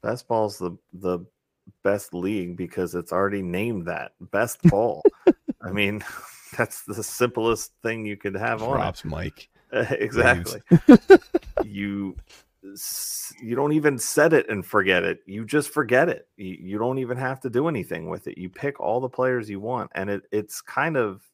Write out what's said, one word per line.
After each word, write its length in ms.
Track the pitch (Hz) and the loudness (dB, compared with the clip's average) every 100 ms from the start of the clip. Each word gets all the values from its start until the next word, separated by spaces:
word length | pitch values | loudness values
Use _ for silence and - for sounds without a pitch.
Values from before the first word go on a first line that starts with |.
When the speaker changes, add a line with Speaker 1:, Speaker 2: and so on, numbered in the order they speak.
Speaker 1:
Best 240 | 113 123 - | -4 -6 -2
ball's 320 | 113 110 98 | 0 0 -2
the, 180 | 90 87 _ | -10 -10 _
the 260 | 90 92 90 90 _ _ _ - _ | -8 -4 -4 -6 _ _ _ -20 _
best 300 | 98 101 - | -2 -2 -4
league 420 | 87 92 107 90 87 | -6 -4 -4 -6 -8
because 400 | 87 - 90 87 | -8 -4 -4 -4
it's 160 | 85 | -4
already 300 | 87 98 101 | -2 0 -2
named 440 | 92 90 113 107 85 | -4 -4 -4 -6 -6
that. 260 | 78 - _ | -8 -10 _
Best 420 | 85 - 117 - | -6 -2 -2 4
ball. 420 | 175 101 - - - - - | 4 4 0 2 0 2 2
Speaker 2:
<laughs> 300 | - - - | 2 -4 -12
Speaker 1:
I 80 | - | -8
mean, 320 | 98 101 104 - - - | -2 -2 -2 -10 -16 -18
<laughs> 300 | - - - | -20 -20 -4
that's 240 | 117 - | -4 -4
the 220 | - 107 | -12 -10
simplest 720 | 107 - 123 120 113 110 - _ | -10 -2 0 0 0 -2 -4 _
thing 200 | 117 113 | -6 -6
you 120 | 107 101 | -8 -8
could 180 | 101 | -6
have 280 | 95 117 117 | -4 -4 -4
on 80 | 113 | -2
it. 100 | 135 | -2
Speaker 2:
Drops 240 | 101 85 | -2 -6
Mike. 440 | - 71 85 - - | -8 -8 -8 -12 -20
Speaker 1:
<laughs> 40 | _ _ | _ _
Exactly. 880 | 107 113 135 107 127 120 113 85 - - | -4 -2 -2 -2 2 2 2 -2 -10 4
Speaker 2:
Please. 300 | 165 - 247 - | 4 10 10 12
<laughs> 560 | 392 - - - - | 8 8 -6 -4 -6
Speaker 1:
You 520 | - 101 101 101 98 - - - _ _ - | -6 -4 -4 -4 -6 -8 -16 -20 _ _ -20
s-, 580 | 202 - - - - - - | -14 -12 -10 -10 -10 -12 -14
you 160 | 113 120 | -6 -2
don't 160 | 147 | 0
even 260 | 151 147 131 | 2 2 0
set 360 | - - 156 | -2 4 6
it 160 | 156 - | 6 2
and 160 | 107 87 | -4 0
forget 360 | 107 95 90 | 2 4 4
it. 180 | 90 82 | 2 -4
You 220 | - 101 110 | -8 -12 -2
just 240 | 147 147 | -2 0
forget 400 | - 123 123 170 | -4 2 4 2
it. 180 | - - _ | -2 -10 _
You, 220 | 95 92 | -12 -12
you 180 | 92 104 | -8 -4
don't 200 | 117 131 | -2 -2
even 180 | 123 123 | -6 -4
have 240 | 131 131 | -6 -6
to 80 | 131 | -4
do 200 | 117 156 | 0 0
anything 420 | 143 87 85 82 | -2 -6 -8 -8
with 160 | 87 - | -10 -10
it. 100 | - | -12
You 140 | 90 | -14
pick 300 | - 143 139 | -8 -8 -4
all 200 | - 117 | -2 -2
the 80 | 127 | -4
players 400 | - 127 127 107 | -2 0 0 -4
you 120 | 101 | -8
want, 300 | 107 127 - | -6 -6 -6
and 160 | - 98 | -6 -4
it, 140 | 101 - | -6 -4
it's 300 | 107 104 - | -6 -4 -12
kind 380 | - - 151 151 | -8 -4 -2 0
of 240 | 110 95 _ | -2 -4 _